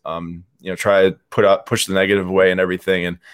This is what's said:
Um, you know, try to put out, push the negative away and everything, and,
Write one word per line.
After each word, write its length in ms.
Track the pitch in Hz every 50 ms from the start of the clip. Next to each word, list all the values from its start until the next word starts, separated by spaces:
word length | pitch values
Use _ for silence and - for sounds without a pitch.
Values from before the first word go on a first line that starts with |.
| _
Um, 400 | - 80 85 85 82 87 85 90 _ _ _
you 100 | _ 92
know, 60 | 90
try 320 | - - 107 101 98 95 95
to 80 | 87 _ _ _
put 160 | - - 104
out, 180 | 98 98 - -
push 220 | - 120 107 -
the 80 | - 95
negative 340 | 95 95 95 101 101 92 90
away 220 | 95 95 92 92
and 100 | 90 92
everything, 460 | 95 90 90 90 - 98 95 90 87
and, 120 | 87 85 - _ -